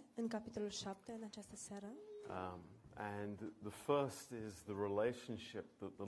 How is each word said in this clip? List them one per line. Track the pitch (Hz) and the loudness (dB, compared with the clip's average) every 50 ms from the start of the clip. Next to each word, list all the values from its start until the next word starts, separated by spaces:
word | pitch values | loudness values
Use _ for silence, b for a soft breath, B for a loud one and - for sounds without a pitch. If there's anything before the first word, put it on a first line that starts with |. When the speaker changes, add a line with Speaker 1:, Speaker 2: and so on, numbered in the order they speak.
| - - - | -6 -6 -2
Speaker 1:
în | - 233 226 | 0 0 2
capitolul | 226 214 226 233 - 220 208 208 | 2 0 0 -2 -2 0 0 0
șapte, | 196 - - 196 196 190 - - | 0 0 -2 -2 -4 -4 -6 -8
în | 226 220 226 | -6 -6 -6
această | 208 - 214 202 - - | -6 -6 -8 -10 -10 -8
seară. | 196 - - 202 202 202 202 247 415 415 - - - - - | -8 -8 -6 -6 -6 -6 -6 -8 -8 -10 -10 -10 -8 -6 -2
Speaker 2:
Um, | 95 92 92 92 90 87 85 87 101 - - - - | -2 0 0 0 -2 -4 -8 -10 -14 -16 -16 -10 -4
and | - 107 104 101 101 104 104 104 101 110 104 - - | -2 0 0 0 0 0 0 -2 -2 -4 -6 -4 -4
the | 104 104 | -6 -6
first | - - - - 143 143 139 131 - - - - | -6 -2 4 6 6 6 6 4 2 -2 -6 -6
is | 123 113 107 107 95 87 | -4 -4 -4 -4 -6 -6
the | - - 101 | -4 -2 2
relationship | 95 101 101 98 101 110 123 123 123 - - 113 110 - - - 104 90 - - - | 4 4 6 8 8 8 6 6 2 -2 -4 -4 -4 -4 -4 -4 -6 -6 -6 -8 -6
that | 101 95 - | -6 -6 -4
the | - 101 | -4 -4